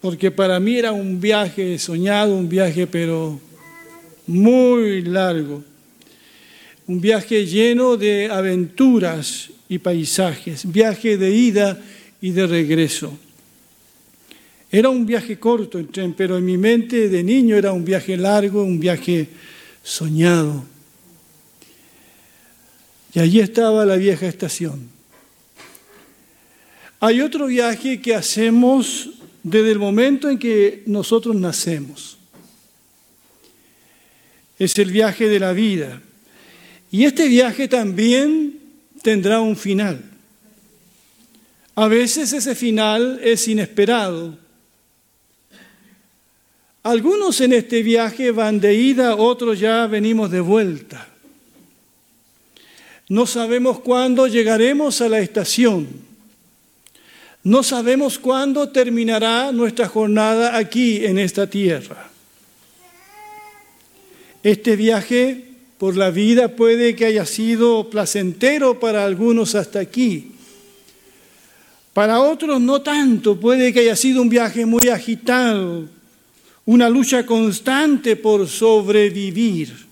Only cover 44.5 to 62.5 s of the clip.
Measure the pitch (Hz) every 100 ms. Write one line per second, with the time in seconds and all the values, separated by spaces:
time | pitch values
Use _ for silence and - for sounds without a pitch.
44.5 | _ _ _ _ _ _ _ _ _ _
45.5 | - - _ _ _ _ _ _ _ _
46.5 | _ _ _ 220 233 240 415 392 254 254
47.5 | 247 233 233 220 226 226 226 254 226 214
48.5 | 208 202 208 262 254 247 214 226 240 240
49.5 | 208 214 226 233 214 214 226 208 180 175
50.5 | 214 202 151 - 131 - _ _ _ _
51.5 | _ _ _ _ _ _ _ _ _ _
52.5 | _ - - - - _ 196 240 240 226
53.5 | 240 247 233 - 247 254 247 262 226 220
54.5 | 220 233 285 294 - 233 220 190 - 175
55.5 | - 240 190 143 - - _ _ _ _
56.5 | _ _ _ _ _ _ - - _ 180
57.5 | 240 269 254 233 262 277 - 254 262 277
58.5 | 277 285 277 247 233 226 220 226 233 269
59.5 | 247 233 233 220 220 214 208 214 226 233
60.5 | 233 220 233 247 214 214 190 190 190 196
61.5 | 196 196 151 101 - - _ _ _ _